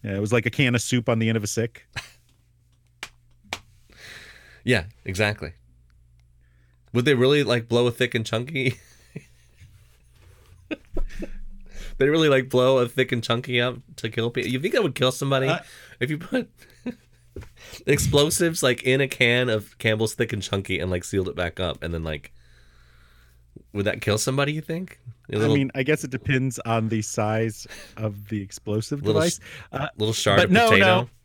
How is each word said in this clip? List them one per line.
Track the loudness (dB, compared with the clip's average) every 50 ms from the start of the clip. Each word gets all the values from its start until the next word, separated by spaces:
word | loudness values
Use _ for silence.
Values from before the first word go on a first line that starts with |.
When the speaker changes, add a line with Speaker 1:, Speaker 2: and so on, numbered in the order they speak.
| -6
Speaker 1:
Yeah, | -4 -2 -2
it |
was | -2 2 0
like | 0 0
a | 0
can | 0 2 2 2 2
of | 0
soup | 0 0 0 0 2 2
on | 0 2
the | 2 0
end | 0 0
of | -2
a | -2
stick. | -2 -2 -4 -4 _ -12 _ _ _
<laughs> | -16 -16 -16 _ _ _ _ _ _ _ _ _ _ _ _ _ _ _ _ _ _ -20 -20 _ _ _ _ _ _ _ _ -16 -16 -16 _ _ _ _ _ -20 -20 -20 -20 -18 -18 -20 -20 -20 -20 -20 -20 -20 -10 _
Speaker 2:
Yeah, | 2 2 2 2 -4 -12 _ _
exactly. | -8 -2 0 0 0 0 -2 -8 -12 -12 _ _ _ _ _ _ _ _ _ _ _ _ _ _ _ _ _ _ _ _ _ _ _ _ _ _ _
Would | -2 0 4
they | 4 4
really, | 4 6 4 4 4 4
like, | 2 0 0 0 0
blow | 2 2 2 2
a |
thick | 2 0 -2 -2 0
and | -4 -4
chunky? | -2 -4 -4 -4 -4 -6 -2 -2 -2 -2 -2 -12 _ -20 _ _ _ _ -20 -20 _ -20 _ _ _ _ _ -20 -20 -20 -20 -20 _ _ _ _ _ _ _ -20 -20 -20 _ _ _ -20 _ -12 _
<laughs> | -12 -12 -12 -6 -2 -2 -2 -2 -2 -8 -10 -10 -10 -12 -12 -12 -14 -16 -18 -16 -16 -14 -12 -12 -2 0
They | 0 2
really, | 4 4 4 4
like, | 4 4 2 2
blow | 2 4 4 6 4 4
a | 2 0
thick | 0 -2 0 0 0
and | -4 0
chunky | 0 -2 -2 -2 -2 0 0
up | 0 0 -2 -6 -14 _ -20
to | -8 -8 -6
kill | -4 -2 -2 -2
people? | -2 -2 -4 -2
You | -2 -2
think | -2 0 0
that | 0 0
would | 0 0
kill | 0 0 0 0
somebody? | 0 -2 0 0 0 2 0
Speaker 1:
Uh, | -2 -2 -4 -12 -20 -20 -20 -20 -8 _
Speaker 2:
If | -4 -4
you | -4 -6
put | -8 -4 -4 -4 -4 -4 _ _ -20 -20 -20 _ _ -12 -12 _ _ _ _ _
<laughs> | _ _ _ -18 -18 -18 _ -20 -20 -20 -20 -12 0 0
explosives, | 0 2 2 2 4 4 4 4 2 2 0 0 0 2
like, | 0 0 0 0 2
in | 0 2 2
a | 2 -2
can | 0 2 2 4 4 2 2 2
of | 0 -2 -2 -6 -18 _
Campbell's | 0 0 2 2 0 -2 0
Thick | -2 -2 -2 -2
and | -6 -6
Chunky | -4 -4 -4 -2 -2 -4 -2
and, | -2 -2
like, | -2 -2 -4
sealed | -2 -2 -2 -2 -2
it | -2
back | -4 -4 -4 -4 -4
up | -4 -4 -4 -6
and | -6 -6 -6
then, | -6 -6
like, | -6 -8 -8 -10 -14 -20 -20 -20 -20 -20 -20 -20 -20 -20 -20 -20 _ _ -20 -20 _ _ -20 _ -20 _ _ _ _ _ -20 -20 _ _
would | -4 -2
that | -2 -2 -4
kill | -2 -2 0 0
somebody, | 0 -2 0 0 0 -2 -2
you | -6
think? | -6 -6 -8 -8 -8 -10 -14 _ _ -20 -20 _ _ _
A | -2
Speaker 1:
I | 0
Speaker 2:
little | 2 2 4
Speaker 1:
mean, | 2 2 0 -2
I | -2 0
guess | 0 0 0 0
it | -6
depends | -8 -6 -2 0 0 2 2 0 -4 -4
on | -2 0 0 0 0 0
the | 0 -2
size | -2 -2 -2 -2 0 0 0 0 0 -2 -4 -8 -14 -16 -16 -18 -18 -20 -12
of | -6 -6 -6 -6 -6 -10 -6
the | -6 -6
explosive | -6 -8 -14 -14 _ -2 -2 -2 -2 -2 -6 -4 -2
Speaker 2:
little | 2 2 4
Speaker 1:
device. | 4 2 0 -2
Speaker 2:
sh-, | -10 -16 -18 -18 -18 -10
Speaker 1:
Uh, | -8 -6 -6 -6 -4 -2
Speaker 2:
little | -2 -2 0
shard | 0 2 4 4 6
Speaker 1:
but | 6
Speaker 2:
of | 6
Speaker 1:
no, | 6 6 6 8
Speaker 2:
potato? | 8 8 8
Speaker 1:
no. | 6 6 4 2 -2 _ _ _